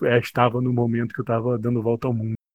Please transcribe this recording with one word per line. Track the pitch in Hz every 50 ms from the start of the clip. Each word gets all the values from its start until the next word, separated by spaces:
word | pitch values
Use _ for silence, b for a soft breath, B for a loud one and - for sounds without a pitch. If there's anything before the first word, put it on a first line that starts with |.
| -
é, | 127 120 120
estava | 117 - - 123 123 120 113 123
no | 127 127 123
momento | 120 120 117 117 117 120 117 -
que | -
eu | 120
tava | - 113 113 113 123 123 113
dando | 110 120 123 120 107
volta | 117 117 113 -
ao | 127 120
mundo, | 113 107 113 113 - _ _ _